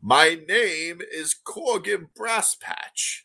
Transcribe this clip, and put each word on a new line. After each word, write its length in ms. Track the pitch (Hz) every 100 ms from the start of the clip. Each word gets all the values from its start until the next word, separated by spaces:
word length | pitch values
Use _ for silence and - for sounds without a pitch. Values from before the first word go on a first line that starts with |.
My 340 | 101 131 160 165 156
name 520 | 202 226 160 165 170 -
is 220 | 156 156
Corgim 720 | - - - 294 220 175 202 160 _
Brasspatch. 1040 | 220 226 - - - - - - - -